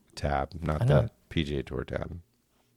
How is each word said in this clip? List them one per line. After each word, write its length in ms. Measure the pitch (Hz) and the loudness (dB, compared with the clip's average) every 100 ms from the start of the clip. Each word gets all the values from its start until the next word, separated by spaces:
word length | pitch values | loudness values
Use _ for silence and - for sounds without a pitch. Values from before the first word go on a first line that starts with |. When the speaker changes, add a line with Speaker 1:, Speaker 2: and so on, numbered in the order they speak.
| _ | _
Speaker 1:
tab, 380 | - 73 69 67 82 | -4 0 0 -2 -4
not 220 | 76 76 | -2 2
Speaker 2:
I 20 | 123 | 4
know. 160 | 71 | 6
Speaker 1:
the 100 | 110 - - | 4 -4 -4
P 140 | - | -2
G 140 | 73 69 | 0 -2
A 60 | |
Tour 200 | 65 65 | -4 -6
tab. 360 | - 65 - 87 - _ _ _ _ | -4 -6 -6 -10 -14 _ _ _ _